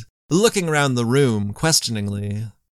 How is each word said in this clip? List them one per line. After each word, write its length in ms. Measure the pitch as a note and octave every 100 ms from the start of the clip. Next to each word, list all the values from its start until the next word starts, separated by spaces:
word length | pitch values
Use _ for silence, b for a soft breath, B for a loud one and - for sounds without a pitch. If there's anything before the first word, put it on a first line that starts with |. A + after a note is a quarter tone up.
| - _ _
looking 380 | D#3+ A3 G#3 E3+
round 280 | D3+ C#3+ B2
the 100 | A#2
room 480 | C3+ C3+ G#2+ G2+
questioningly. 960 | G#2 D#3+ D#3 - A2 G2+ G2+ G2+ G#2 A2 - _